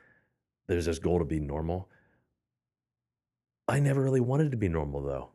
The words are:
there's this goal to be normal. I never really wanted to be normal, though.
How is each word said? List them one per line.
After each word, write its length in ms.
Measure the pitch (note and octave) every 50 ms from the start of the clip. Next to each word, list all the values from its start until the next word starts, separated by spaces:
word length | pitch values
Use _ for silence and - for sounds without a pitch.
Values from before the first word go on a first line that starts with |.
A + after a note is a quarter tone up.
| _ _ _ _ _ _ _ _ _ _ _ _ _
there's 200 | - F2 F2 D#2+
this 120 | E2+ E2 D#2+
goal 220 | - E2 F2 F2
to 40 | E2
be 140 | C#2 E2 D2+
normal. 500 | D2 C#2 C#2 D2+ E2 E2 F2 F#2 F#2+ - _ _ _ _ _ _ _ _ _ _ _ _ _ _ _ _ _ _ _ _ _ _ _ _ _ _ _ _ _ _ _ _ _ _ _ -
I 100 | B2 C#3+
never 240 | C#3+ C#3 C#3 C#3 C3
really 180 | C3+ C3 C3
wanted 300 | A#2+ B2 C3+ D3 D#3+ C#3+
to 60 | B2+
be 120 | A2 G2+ F2+
normal, 320 | E2 D#2+ D2+ D2 C#2 C#2 C#2
though. 280 | C#2 C#2 C2+ C2+ - -